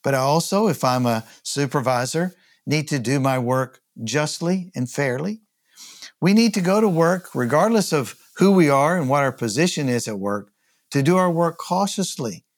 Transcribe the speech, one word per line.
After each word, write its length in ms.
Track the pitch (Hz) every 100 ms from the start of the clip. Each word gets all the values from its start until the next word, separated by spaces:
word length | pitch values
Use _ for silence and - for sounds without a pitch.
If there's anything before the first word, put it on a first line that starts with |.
But 100 | 139
I 60 | 135
also, 480 | 135 160 - 196 214
if 160 | 151
I'm 240 | 131 127 120
a 160 | 113 - -
supervisor, 920 | - 143 143 147 123 123 127 160 180 - _ _ -
need 200 | 151 151
to 100 | 147
do 200 | 117 139
my 200 | 135 131
work 420 | 120 131 127 _ _ -
justly 680 | 113 135 151 - 170 190 180 127
and 120 | 123
fairly. 540 | - 139 123 175 220 _ _ _ - - - - _
We 120 | 165
need 200 | 214 233
to 80 | 202
go 180 | 180 202
to 80 | 220
work, 460 | 165 165 185 -
regardless 580 | - 123 147 208 226 185
of 240 | 156 117 - _ -
who 140 | 190
we 180 | 190 151
are 280 | 139 147 180
and 120 | 131
what 140 | 143
our 80 | 139
position 580 | 127 117 107 175 160 135
is 180 | 120 113
at 120 | 104
work, 320 | 101 104 101 _ _ _ _
to 100 | 139
do 160 | 139 185
our 140 | 185
work 260 | 165 170 165
cautiously 880 | - 196 190 - 185 - 120 82 _